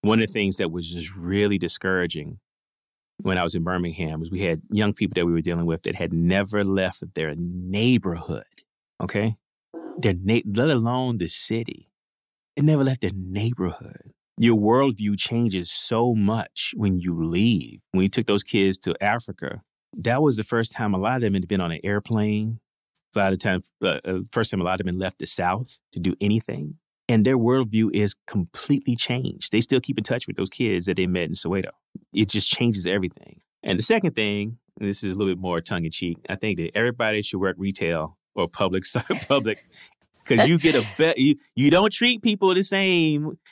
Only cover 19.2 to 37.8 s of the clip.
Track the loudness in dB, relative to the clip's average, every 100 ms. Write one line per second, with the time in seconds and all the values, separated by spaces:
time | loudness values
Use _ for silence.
19.2 | -4 -10 -10 -10 _ _ _ -6 0 2
20.2 | 4 2 0 0 -2 -2 -2 0 0 0
21.2 | 0 0 0 -2 0 -4 -2 -4 0 0
22.2 | 0 0 -2 -6 _ _ _ _ _ 0
23.2 | 2 2 0 -2 -4 _ -2 0 -2 -6
24.2 | -4 -2 -2 0 -2 -2 -2 -4 -6 -6
25.2 | -6 -2 0 -2 -4 -14 _ -4 -4 0
26.2 | 0 0 -2 -8 -10 -12 _ _ 0 4
27.2 | 4 4 4 2 2 2 2 2 -2 -2
28.2 | -6 -4 -4 -8 0 0 0 -2 -2 -2
29.2 | -4 -6 -2 0 2 0 0 -4 -2 -4
30.2 | -4 -4 -6 -2 0 0 0 0 0 0
31.2 | -2 -4 -2 -2 -4 -10 _ -20 _ 0
32.2 | 0 2 0 2 0 0 0 -2 -2 -8
33.2 | -20 -20 _ _ -4 0 2 2 2 0
34.2 | -2 0 -4 -10 _ -8 -6 -4 -4 -2
35.2 | 0 -2 -2 -4 -2 -4 -4 -4 -6 -6
36.2 | -8 -6 -4 -2 -2 0 -2 0 -2 -2
37.2 | -4 -2 -2 -2 -6 -2